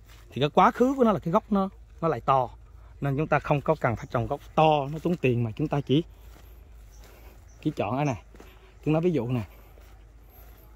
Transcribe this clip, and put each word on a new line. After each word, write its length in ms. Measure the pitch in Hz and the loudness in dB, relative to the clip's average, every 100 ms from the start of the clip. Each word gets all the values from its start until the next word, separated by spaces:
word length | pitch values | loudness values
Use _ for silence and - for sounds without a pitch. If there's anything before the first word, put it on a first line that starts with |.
| - - - | -20 -20 -14
thì 100 | - | -4
cái 80 | 143 | 0
quá 220 | 190 196 | 4 4
khứ 220 | - 247 277 | 4 0 2
của 60 | |
nó 80 | 233 | 2
là 80 | 180 | 2
cái 120 | 170 | 0
gốc 120 | 196 - | -2 0
nó, 180 | 202 190 - - - | -2 -2 -6 -20 -6
nó 60 | 165 | -4
lại 140 | 123 | -2
to. 280 | - 135 120 - - - - - | 2 2 0 -8 -20 -20 -20 -8
Nên 160 | 143 135 | -4 -2
chúng 100 | 156 | 0
ta 120 | 147 | -2
không 220 | - 147 | 0 -2
có 140 | - 156 | 0 -2
cần 200 | 131 110 | 0 -2
phải 100 | 135 | -4
trồng 160 | 127 110 | -4 -4
gốc 120 | 143 - - | -6 -4 2
to, 320 | 156 151 135 | 4 4 0
nó 80 | 156 | -6
tốn 160 | 170 180 | -4 -2
tiền 280 | 135 120 | 0 0
mà 80 | 117 | -2
chúng 160 | 107 151 | -4 -4
ta 140 | 143 | -4
chỉ, 220 | - 143 - - - - - - - - - - - - - - - - | 0 0 0 -10 -20 -20 -20 -20 -20 -20 -20 -20 -20 -20 -20 -20 -20 -8
chỉ 100 | 156 | -8
chọn 240 | 147 101 127 | -4 -4 -2
cái 100 | 147 | -2
này. 160 | 101 - - - - - - - | -4 -8 -20 -20 -20 -20 -8 -2
Tôi 80 | |
nói 80 | 156 | 0
ví 100 | 175 | 0
dụ 160 | 151 117 | -2 -2
nè. 140 | 127 101 - - - - - - - - - - - - | -4 -6 -12 -20 -20 -20 -20 -20 -20 -20 -20 -20 -20 -20